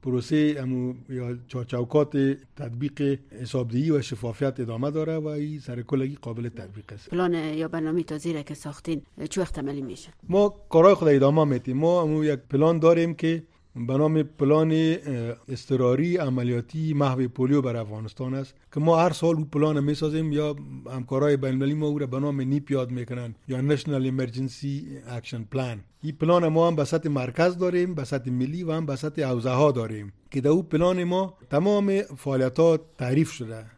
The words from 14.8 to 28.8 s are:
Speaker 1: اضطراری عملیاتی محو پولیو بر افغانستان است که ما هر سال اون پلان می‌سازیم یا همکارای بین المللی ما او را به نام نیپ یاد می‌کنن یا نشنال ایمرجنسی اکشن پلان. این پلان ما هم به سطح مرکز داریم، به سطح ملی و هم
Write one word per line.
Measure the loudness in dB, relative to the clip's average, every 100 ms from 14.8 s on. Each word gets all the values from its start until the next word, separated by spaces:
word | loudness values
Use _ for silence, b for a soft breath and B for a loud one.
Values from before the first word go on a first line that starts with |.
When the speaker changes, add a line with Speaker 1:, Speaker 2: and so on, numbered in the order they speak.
| 2 0 -4 -6 -6 -10 -10
Speaker 1:
اضطراری | -12 -2 2 2 2 2 0
عملیاتی | 0 0 0 -2 -4 -6 -2
محو | 0 0 0 -2
پولیو | 0 2 2
بر | 0 -4
افغانستان | -6 -10 -12 -10 -8
است | -6 -8 -14 b
که | -2
ما | 4 6
هر | 4
سال | 2 0 0
اون | 0
پلان | 0 2 2
می‌سازیم | 0 0 -2 -2 -2
یا | -2 -2 -6 -12 -14 -12 -10
همکارای | -4 0 2 2
بین | 0
المللی | 0 0
ما | 0 -2
او | -2
را | -4
به | -2
نام | -2 -2
نیپ | 0 -2 0
یاد | -2 -2
می‌کنن | -6 -6 -8 -8 -12 -8
یا | -2
نشنال | 2 0 0 -2
ایمرجنسی | 0 0 -4 -4 -6 -6 -8 -8 -10 -16 -10
اکشن | -12 -8 -10
پلان. | -6 -6 -4 -8 -14 _
این | -10 -2
پلان | 4 4 4
ما | 4 2
هم | 2
به | 0
سطح | 0 0
مرکز | -2 -2 2 2 2
داریم، | 0 0 0 -4
به |
سطح | -4 -4 -2
ملی | -2 -2 -4
و | -4
هم | -2